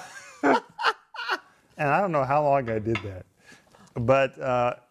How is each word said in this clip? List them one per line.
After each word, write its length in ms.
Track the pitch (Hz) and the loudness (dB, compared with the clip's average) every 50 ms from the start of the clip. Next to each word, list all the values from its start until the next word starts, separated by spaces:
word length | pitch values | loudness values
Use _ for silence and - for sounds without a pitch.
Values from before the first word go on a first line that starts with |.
| - - - - | 0 -6 -18 -20
<laughs> 240 | - - - - - | -20 -20 -10 -2 0
and 160 | 285 - 480 - - _ - - - 427 - _ _ - 508 480 480 403 - - _ _ _ _ _ _ - | 2 2 2 0 -6 _ -4 -4 -4 -4 -4 _ _ -12 -10 -6 -6 -6 -6 -8 _ _ _ _ _ _ -4
I 220 | 156 143 143 170 | 0 2 2 2
don't 120 | 202 190 160 | 2 2 0
know 120 | 147 131 | 0 0
how 180 | 120 143 151 151 | 2 2 2 4
long 260 | 143 139 139 127 113 | 4 2 2 0 0
I 100 | 113 110 | -2 -2
did 180 | 104 110 113 98 - | 0 0 -2 -2 -4
that. 220 | 104 92 - - - _ _ _ - - - _ _ - - - - _ | -6 -10 -12 -16 -18 _ _ _ -20 -20 -20 _ _ -20 -20 -20 -12 _
But, 460 | 135 120 117 135 135 135 131 - - | -2 2 4 4 4 4 2 -2 -4
uh, 340 | 147 135 123 123 120 123 123 - _ _ | -4 -2 0 2 2 0 -2 -4 _ _